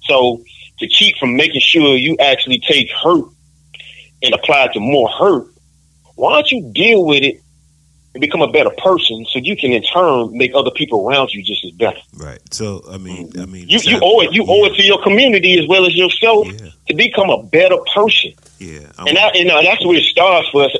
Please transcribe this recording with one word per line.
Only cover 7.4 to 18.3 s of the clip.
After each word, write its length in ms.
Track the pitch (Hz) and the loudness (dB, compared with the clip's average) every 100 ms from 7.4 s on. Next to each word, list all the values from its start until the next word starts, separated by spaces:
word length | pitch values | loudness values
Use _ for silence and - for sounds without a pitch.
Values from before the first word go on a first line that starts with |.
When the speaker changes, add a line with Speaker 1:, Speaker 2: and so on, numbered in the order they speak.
| _ _ _ _ _ _ _ | _ _ _ _ _ _ _
Speaker 1:
and 60 | 127 | -8
become 200 | 147 165 | -6 -2
a 100 | 131 | 0
better 180 | 147 117 - | 2 0 -2
person 480 | 185 175 - 110 113 | -2 0 -2 -6 -8
so 100 | 131 | -6
you 160 | 135 202 | -6 -4
can 160 | 131 | -2
in 100 | 117 | -2
turn 540 | - 175 175 127 113 120 | -2 0 2 0 -2 -2
make 140 | 127 | -2
other 160 | 139 127 | 0 -2
people 360 | - 151 110 104 | -4 -4 -2 0
around 240 | 139 127 | -2 -2
you 100 | 104 | -6
just 220 | 95 101 90 | -8 -8 -10
as 60 | |
better? 260 | 85 110 - - | -4 -4 -4 -20
Speaker 2:
Right. 260 | 82 76 62 - | -18 -18 -18 -16
So, 300 | - 107 95 - | -10 -10 -10 -14
I 60 | 95 | -16
mean, 320 | 92 90 80 87 | -14 -14 -14 -14
I 60 | 95 | -14
mean, 180 | 95 90 | -16 -4
Speaker 1:
You, 80 | 233 | -2
you 40 | |
Speaker 2:
sound 240 | - - | 0 0
Speaker 1:
owe 160 | 180 220 | 2 2
it, 140 | 170 | 2
you 120 | 208 185 | -2 2
owe 180 | 202 202 | 2 2
it 80 | |
Speaker 2:
yeah. 40 | - | 2
Speaker 1:
to 60 | |
your 180 | 202 196 | 2 2
community 560 | 196 208 269 196 180 175 | 2 2 2 2 2 2
as 80 | 151 | 2
well 180 | 190 180 | 2 2
as 80 | 165 | 2
yourself 500 | 180 - 226 208 - | -2 0 2 2 0
Speaker 2:
Yeah. 240 | 101 - - - | -8 -18 -20 -8
Speaker 1:
to 40 | |
become 380 | 151 233 - 190 | -2 -2 0 0
a 100 | 123 | 0
better 360 | 190 156 185 180 - 202 | 0 2 4 2 -2 0
person. 380 | 214 - - | 0 0 -4